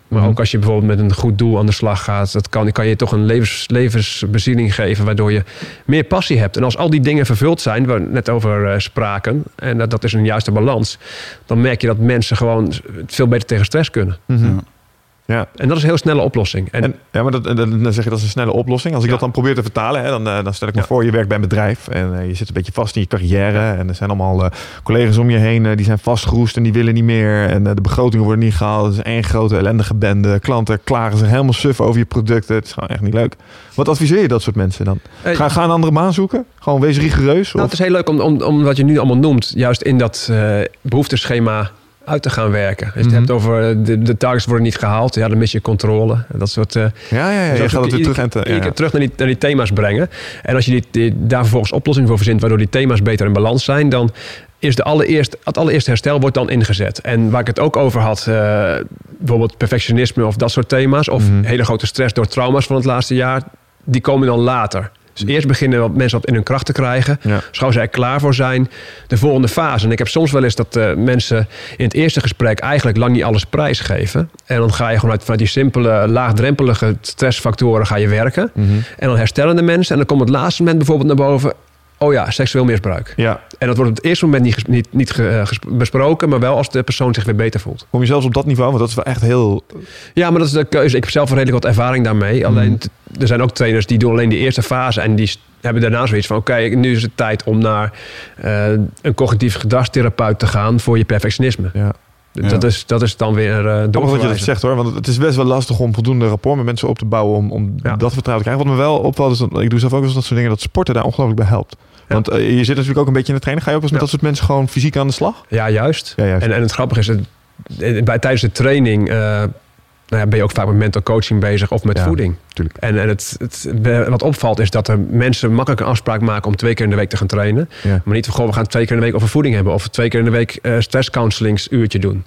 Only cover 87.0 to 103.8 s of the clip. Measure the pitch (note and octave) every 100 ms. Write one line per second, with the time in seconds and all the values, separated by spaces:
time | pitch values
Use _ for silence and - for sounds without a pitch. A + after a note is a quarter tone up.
87 | B2+ A#2 G#2 G#2 A2+ A2 - - - B2
88 | B2 C#3+ C3 B2 D3 B2+ B2 C3+ A#2 A#2
89 | - B2 A#2 B2 A2+ G2+ - - - -
90 | - - F3 E3+ D#3+ D3+ D3 D3+ C#3 B2
91 | A#2 D#3 C#3 C3+ C3 B2 - G#2+ B2 B2+
92 | A#2 G#2+ G2+ A#2 - G#2+ G#2 G#2+ - -
93 | - - B2 A#2+ B2 - A#2 A2+ G2+ A#2
94 | A#2+ A#2 A#2 A2 C3 B2+ A2+ B2+ B2+ G#2+
95 | A2+ G#2+ G#2+ - _ _ A#2+ A#2 A#2 A#2
96 | A2+ G#2+ - G#2+ G#2+ B2 A2+ A#2+ B2+ A#2
97 | A2+ - A2+ G#2+ - A2 A2 G#2+ G#2 -
98 | - - - - - G#2 G#2 G#2+ G2+ -
99 | D#3 G#2+ C3 A2 A#2+ G2+ G#2+ B2 B2 -
100 | A#2 - A2 G#2 A2 G#2+ G#2 A#2 - A#2
101 | A2 G#2 A2+ - B2+ A#2 F#2 G2+ G2+ -
102 | _ _ _ - G2 G2+ A#2+ G#2 - A#2
103 | A#2 - A2 G#2+ G#2+ G#2+ G#2 G#2+